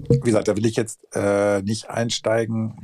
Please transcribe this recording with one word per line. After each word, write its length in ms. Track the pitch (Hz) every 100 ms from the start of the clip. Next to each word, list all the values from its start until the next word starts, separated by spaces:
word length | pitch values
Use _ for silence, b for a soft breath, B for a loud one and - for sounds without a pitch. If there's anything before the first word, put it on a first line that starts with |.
| -
wie 140 | 135
gesagt, 260 | 120 104 101
da 80 | 101
will 100 | 113
ich 120 | 120
jetzt, 220 | 107 - _
äh, 480 | - 101 101 104 101
nicht 260 | 98 110 -
einsteigen, 880 | 113 117 - 110 113 113 113 110 -